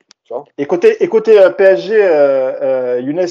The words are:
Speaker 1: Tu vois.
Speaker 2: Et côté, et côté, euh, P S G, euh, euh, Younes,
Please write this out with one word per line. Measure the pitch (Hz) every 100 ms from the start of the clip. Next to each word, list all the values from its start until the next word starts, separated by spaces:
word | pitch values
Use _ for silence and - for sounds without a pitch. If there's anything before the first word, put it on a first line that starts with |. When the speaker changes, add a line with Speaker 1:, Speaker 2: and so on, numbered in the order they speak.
| _ _
Speaker 1:
Tu | -
vois. | 120 143 -
Speaker 2:
Et | 143
côté, | 175 220 220
et | 185
côté, | 220 220 208
euh, | 185
P | 180
S | 196 185
G, | 175
euh, | 220 196 151 143 135 131 139 139 131 123 123
euh, |
Younes, | 127 160 175